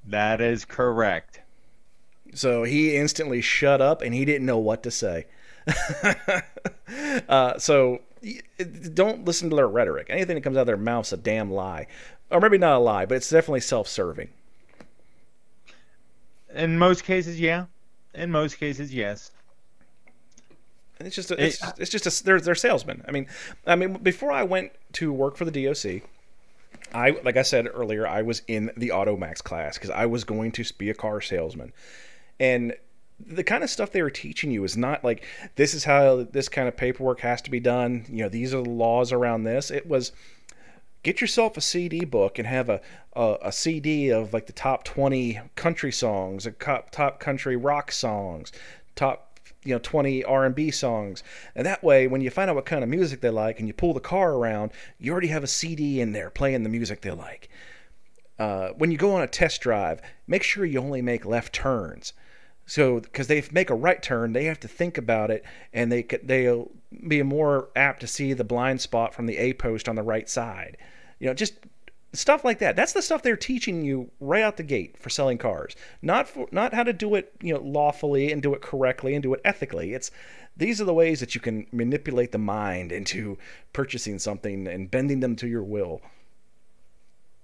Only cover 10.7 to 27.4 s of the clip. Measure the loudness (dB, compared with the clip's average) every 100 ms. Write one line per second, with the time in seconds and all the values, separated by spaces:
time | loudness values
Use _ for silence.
10.7 | 2 2 0 -2 -4 0 0 0 -2 -4
11.7 | -8 -10 -14 -18 -18 2 4 6 6 6
12.7 | 6 6 4 2 0 4 4 4 -2 0
13.7 | -2 -2 -2 -4 -4 -12 -14 -20 -20 -20
14.7 | -20 -20 -20 -20 -20 -20 -20 -20 -20 -20
15.7 | -20 -20 -20 -20 -20 -20 -20 -12 -2 2
16.7 | 6 6 6 2 0 0 0 0 0 -4
17.7 | -14 -20 -20 -18 -8 0 0 0 -2 -6
18.7 | -6 -6 -4 -4 -4 -12 -20 -20 -20 -20
19.7 | -20 -20 -20 -20 -20 -20 -20 -20 -20 -20
20.7 | -20 -20 -16 -10 -10 -6 2 2 0 -8
21.7 | -6 -4 -2 -2 0 4 4 4 2 4
22.7 | 2 0 -10 -6 -6 -6 -12 -16 -8 2
23.7 | 2 2 2 0 2 -2 0 2 0 -2
24.7 | -14 -12 -4 -2 0 0 0 -4 -2 -2
25.7 | -2 -4 -6 -8 -20 -20 -20 -20 -20 -20
26.7 | -18 -8 2 2 4 2 4